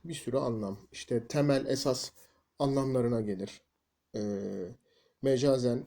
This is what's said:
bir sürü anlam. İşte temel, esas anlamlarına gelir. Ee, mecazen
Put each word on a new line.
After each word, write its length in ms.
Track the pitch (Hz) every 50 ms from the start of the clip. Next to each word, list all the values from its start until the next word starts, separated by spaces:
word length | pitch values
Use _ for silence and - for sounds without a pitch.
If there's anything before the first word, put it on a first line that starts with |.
| -
bir 100 | 165 156
sürü 220 | - - 123 123
anlam. 420 | 139 139 123 117 110 104 98 98 - - -
İşte 340 | - - - - 123 113 117
temel, 400 | - - 147 147 147 139 135 -
esas 440 | - 131 131 - 143 127 127 - - _ - - _ _ _ _ _ _ -
anlamlarına 600 | 143 139 135 139 135 131 131 127 120 120 120 113
gelir. 400 | 110 104 98 92 101 - - - _ _ _ _ _ _ _ _ _ _ -
Ee, 520 | 110 104 104 101 98 98 98 98 95 90 90 123 - _ _ _ _ _ _ _ -
mecazen 600 | - 135 135 127 139 139 135 131 123 120 120 127 -